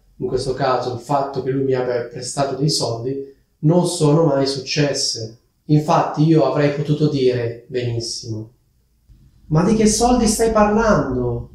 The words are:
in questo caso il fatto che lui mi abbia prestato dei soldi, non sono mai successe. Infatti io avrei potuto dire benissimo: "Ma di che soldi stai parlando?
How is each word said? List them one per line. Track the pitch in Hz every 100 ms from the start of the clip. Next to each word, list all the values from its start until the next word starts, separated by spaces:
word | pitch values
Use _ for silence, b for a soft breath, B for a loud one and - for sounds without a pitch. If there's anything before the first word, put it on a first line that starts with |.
| _ -
in | 127
questo | 127 131
caso | 127 135 123 123
il | 117
fatto | - 139 - 127
che | 131
lui | 135
mi | 131
abbia | 127 123 123 117
prestato | 123 - - 143 190
dei | 160
soldi, | - 123 117 123 139 139 B B _
non | 151 175 170
sono | - 151 156
mai | 151 135 135
successe. | 135 - 151 143 127 - 120 113 - _ _ -
Infatti | 151 147 165 - -
io | 156 156 131
avrei | 151 147
potuto | 143 151 147 151
dire | 143 127 123 117 - -
benissimo: | 127 120 113 113 - 117 107 110 _ _ _ _ _ _ - - _ -
"Ma | 156
di | 180 220
che | 214
soldi | - 240 247 214
stai | - 226
parlando? | 214 208 214 220 156 135 127 123 117 -